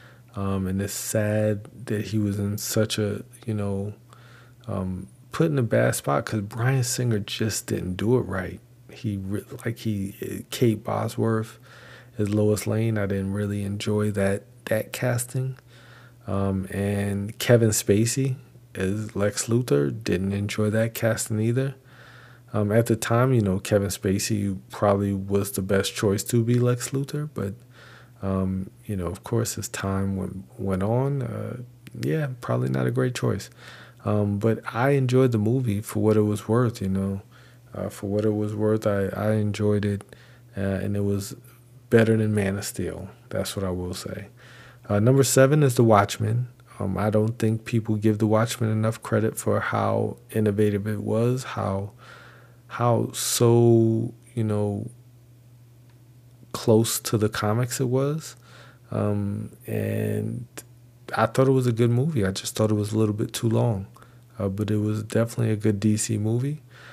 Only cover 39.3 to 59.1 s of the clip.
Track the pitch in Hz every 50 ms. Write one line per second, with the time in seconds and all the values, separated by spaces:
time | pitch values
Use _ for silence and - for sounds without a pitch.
39.3 | 107 107 107 104 101 - 107 104 104 104 98 104 101 98 - - - - - -
40.3 | - - - - - 98 98 98 98 95 95 101 101 101 101 101 101 98 98 -
41.3 | - - - - - - - - - - - - - 113 113 110 113 110 110 107
42.3 | 107 107 101 98 98 98 101 - - - 95 85 87 87 92 95 - - - -
43.3 | - 98 95 - - 104 98 92 90 90 90 90 92 - - - - - 98 -
44.3 | - - - - - - - - - - - - 104 104 107 123 135 139 131 -
45.3 | - 135 135 135 151 151 147 135 120 - 120 113 110 101 104 - - - 110 107
46.3 | 113 123 123 - - - - - - - 101 98 95 92 101 107 104 107 107 113
47.3 | 117 - - 110 110 110 - - - 117 110 - 110 104 104 110 107 107 113 107
48.3 | 107 110 113 117 - - 117 110 110 110 110 113 117 - - - - 107 107 113
49.3 | 110 - - 107 104 104 - - 110 110 107 104 107 107 110 107 - - - -
50.3 | - 110 107 107 101 101 107 104 101 101 98 110 107 104 104 107 107 110 117 123
51.3 | 127 127 127 - - 110 104 101 98 98 98 98 - - - - - - - -
52.3 | - - - - - _ - - - - 120 123 117 113 113 - - - - -
53.3 | - - 120 117 117 120 117 117 117 113 113 113 113 113 117 123 120 - - -
54.3 | - 117 110 107 107 104 104 104 101 101 110 123 - - - - - - - -
55.3 | - - - - - - - - - - - - - - - - - - - -
56.3 | - - - - - - - - 113 110 113 - - - - - - 107 104 104
57.3 | - - - 104 107 117 127 120 123 - 135 123 123 131 135 143 151 160 - -
58.3 | - - - - - - - - - - - - 110 110 104 104